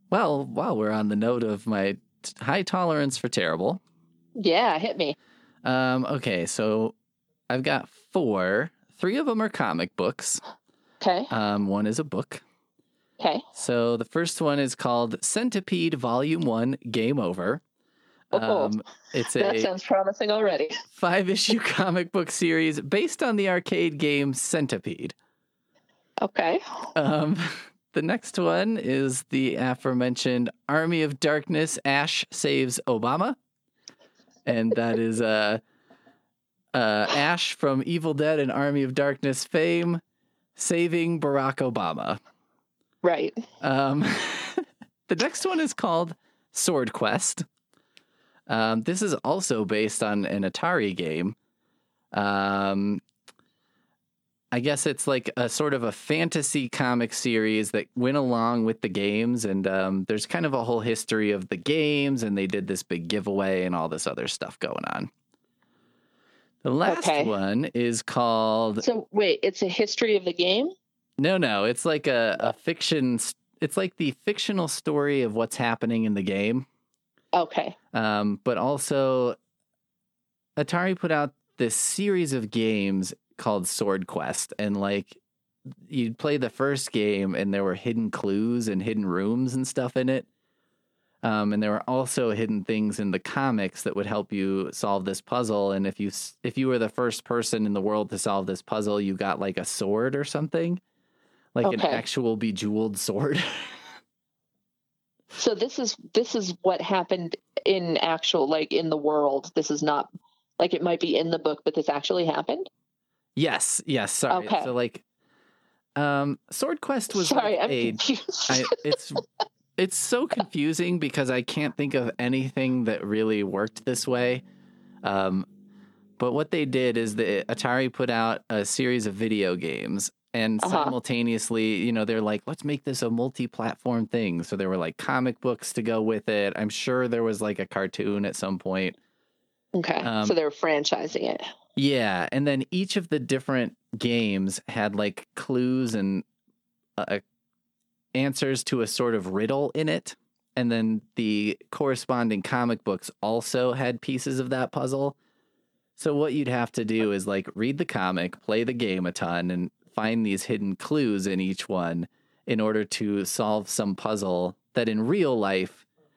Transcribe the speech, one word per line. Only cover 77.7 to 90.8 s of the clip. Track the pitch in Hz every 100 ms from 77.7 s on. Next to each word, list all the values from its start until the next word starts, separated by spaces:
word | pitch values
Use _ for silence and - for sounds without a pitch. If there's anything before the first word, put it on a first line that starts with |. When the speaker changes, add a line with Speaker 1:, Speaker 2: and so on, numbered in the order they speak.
| - _
Speaker 1:
Um, | 117 110 104 104 101
but | - 110
also, | 123 143 - 139 135 131 123 - _ _ _ _ _ _ _ _ _ _ _ -
Atari | 147 175 180 185
put | 170
out | 151 147 - _ -
this | 117
series | - - - 202 185 160
of | 131 110
games | 117 110 107 98 95 92 - _ -
called | 117 104 90
Sword | - 101 98 92
Quest, | - 69 - - -
and, | 104 101
like, | 98 101 - - _ _ _ _ 135 - -
you'd | 139 113 117
play | 151 147
the | 120
first | - 139 135 -
game, | 113 104 101 98 90
and | 101
there | 98
were | 98 90
hidden | 120 117 110
clues | - 101 101 113 120 110
and | 95
hidden | 107 110 98
rooms | 87 101 120 127
and | 127 131
stuff | - 123 131
in | 127
it. | 131 - _ _ _ _ _